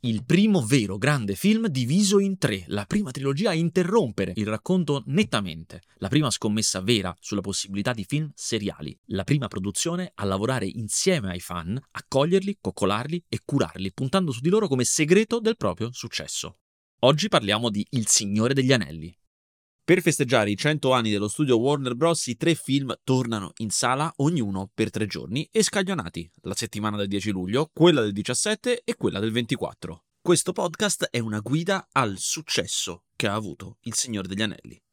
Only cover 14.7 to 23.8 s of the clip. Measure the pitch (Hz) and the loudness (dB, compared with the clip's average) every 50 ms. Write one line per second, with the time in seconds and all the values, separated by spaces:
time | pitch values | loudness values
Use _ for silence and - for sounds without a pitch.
14.7 | 135 127 123 - - - 156 147 185 202 220 _ 240 233 220 220 - _ 117 101 | 2 2 2 0 2 2 4 6 6 4 6 _ -2 -2 0 -2 -2 _ -2 -2
15.7 | 90 - 110 120 123 - - 117 - - 76 - - - - 80 - _ _ _ | -2 -2 -6 -8 -8 -10 -12 -10 -8 -10 -8 -8 -8 -8 -8 -10 -14 _ _ _
16.7 | _ _ _ _ _ _ - 127 156 147 180 214 - - 110 95 104 110 120 117 | _ _ _ _ _ _ 6 6 6 6 2 2 2 2 2 2 0 2 0 0
17.7 | 101 104 104 _ - 127 107 - - - 110 98 101 107 110 123 139 139 131 127 | 0 -2 -4 _ -2 -2 2 2 2 2 2 2 2 2 2 4 2 2 4 4
18.7 | 135 120 90 69 78 80 78 87 - _ _ _ _ _ _ _ _ _ _ _ | 4 2 2 -4 -8 -12 -12 -14 -16 _ _ _ _ _ _ _ _ _ _ _
19.7 | _ _ _ - 175 185 170 175 147 - 143 120 131 120 104 101 104 - - 147 | _ _ _ 4 4 4 6 2 2 2 0 2 4 4 4 2 0 0 0 0
20.7 | 156 147 - 131 131 123 113 110 104 101 104 107 - - 151 131 123 113 117 139 | 0 2 2 4 4 4 4 2 0 0 0 -2 -2 -2 2 4 4 4 4 2
21.7 | 147 143 135 127 123 120 156 170 170 - - 131 123 _ - 170 160 - - - | 2 0 0 -4 -2 2 2 2 2 0 -2 -6 -4 _ 2 2 2 0 0 0
22.7 | 131 143 139 127 - _ _ - 131 127 127 120 113 104 95 82 - - 113 104 | 0 0 0 -2 -8 _ _ 2 2 2 2 0 -2 -4 -4 -8 -8 -8 -6 -4
23.7 | - - | -2 -2